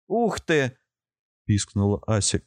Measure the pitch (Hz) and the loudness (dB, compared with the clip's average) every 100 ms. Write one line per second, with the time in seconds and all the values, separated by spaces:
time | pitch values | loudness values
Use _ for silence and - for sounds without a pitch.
0 | - 208 233 170 - 156 131 - _ _ | -6 -2 -2 -2 0 0 0 -4 _ _
1 | _ _ _ _ - 104 - 104 101 101 | _ _ _ _ -2 -2 0 0 0 0
2 | - 110 - 98 | 0 -2 0 -2